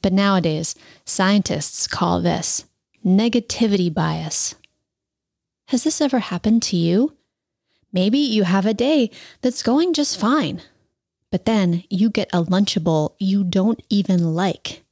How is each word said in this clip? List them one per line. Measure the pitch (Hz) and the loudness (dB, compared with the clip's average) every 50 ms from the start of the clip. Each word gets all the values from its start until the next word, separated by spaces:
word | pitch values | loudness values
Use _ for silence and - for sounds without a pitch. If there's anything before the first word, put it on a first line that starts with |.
But | - 196 | 0 0
nowadays, | 180 190 202 202 196 185 160 165 156 156 165 - - - - - - _ _ | 2 2 2 2 2 2 0 0 -4 -4 -6 -8 -10 -12 -18 -20 -20 _ _
scientists | - - - 190 190 208 208 - - - 147 151 - - - - | -8 -2 0 2 2 2 2 2 0 -4 -4 -4 -6 -6 -6 -6
call | - - - 175 170 175 175 | -6 -4 -2 0 0 0 0
this | 170 175 165 165 165 - - - - _ _ _ _ _ _ _ - | 0 0 -2 -2 -4 -4 -6 -6 -8 _ _ _ _ _ _ _ 0
negativity | 185 185 196 220 233 226 240 233 _ - - 233 214 202 196 180 175 | 2 2 2 2 2 0 -2 -2 _ -2 -2 0 0 2 0 0 0
bias. | 151 185 160 160 156 160 160 156 - - - - - _ - _ _ _ _ _ _ _ _ _ _ _ _ _ _ _ _ _ _ _ _ - | 0 -2 -2 -2 -2 -4 -6 -6 -6 -6 -6 -6 -8 _ -20 _ _ _ _ _ _ _ _ _ _ _ _ _ _ _ _ _ _ _ _ -4
Has | - 240 - | -4 -2 -2
this | 311 320 - | -2 -2 0
ever | 302 277 - 247 | 0 0 0 -2
happened | 196 - 180 180 - 214 226 233 - | -2 -2 -6 -4 0 2 2 2 2
to | - - | 0 0
you? | 175 165 170 175 202 254 311 - _ _ _ _ _ _ _ _ _ _ _ _ _ _ _ | 0 2 2 2 2 2 0 -2 _ _ _ _ _ _ _ _ _ _ _ _ _ _ _
Maybe | - 180 185 208 226 285 | -2 0 0 2 2 2
you | 294 262 214 214 196 | 0 2 2 0 2
have | 170 185 196 185 | 2 2 2 2
a | 220 220 | 0 0
day | 202 233 269 320 294 240 208 - - - - - _ | 0 0 2 2 2 2 0 -4 -14 -20 -20 -20 _
that's | - 254 247 - | -4 -4 -2 0
going | - 233 247 294 339 370 330 | -2 0 2 2 2 2 0
just | 294 294 - - - | -2 -2 -2 -4 -2
fine, | 208 226 269 311 226 147 143 175 - _ _ _ _ _ _ _ _ _ _ _ _ _ | 0 0 0 0 0 -2 -6 -8 -14 _ _ _ _ _ _ _ _ _ _ _ _ _
but | - 180 - | -6 -4 0
then | 214 226 214 190 175 170 175 - _ | 0 2 2 2 2 0 -2 -4 _
you | 208 180 214 226 | -2 0 0 0
get | 214 220 - - | 0 -2 -4 -2
a | - 180 | -2 -2
Lunchable | 170 - 180 190 202 190 - 190 160 170 160 156 151 - _ _ | 0 2 2 0 2 0 0 -2 0 0 0 2 0 -2 _ _
you | 196 190 196 202 196 | -2 0 0 0 0
don't | 175 - 196 185 220 233 - - _ | 0 0 0 2 2 0 -2 -4 _
even | 214 202 190 - 185 175 170 165 160 | -2 0 2 2 2 2 2 0 0
like. | 170 190 190 - - _ - - - _ _ | 0 -2 -2 -4 -6 _ -16 -16 -16 _ _